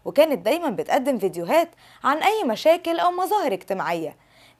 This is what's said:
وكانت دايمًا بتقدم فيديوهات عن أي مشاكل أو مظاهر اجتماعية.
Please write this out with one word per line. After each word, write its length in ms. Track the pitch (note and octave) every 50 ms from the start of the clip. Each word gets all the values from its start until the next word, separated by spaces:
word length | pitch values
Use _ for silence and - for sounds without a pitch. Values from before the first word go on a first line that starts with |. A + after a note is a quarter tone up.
| -
وكانت 400 | F3 F3+ C4+ D4+ D#4+ C#4 F3+ F3
دايمًا 240 | G#3 C#4+ F4 F4 D4
بتقدم 480 | G3+ E3 D3 - G3 B3+ B3+ C#4 C4+
فيديوهات 520 | A3 G3+ F#3+ D#3 F3 E3+ E3+ C4+ D#4+ E4+ E4 - _ _ - - - -
عن 140 | B3 C#4+
أي 260 | D#4 C#4+ F#4 G#4+ A4 G4
مشاكل 560 | C4 A3 - - D#4 E4+ F4 F4+ E4+ E4+ E4
أو 120 | - F4+
مظاهر 420 | F4+ F4+ F#4 F4 G#4 G#4+ F4 C4+ G3
اجتماعية. 600 | F#3 - - G3 F#3+ D3+ D#3 F3 E3+ D#3+ C#3+ - _ _ _ _ _ - - _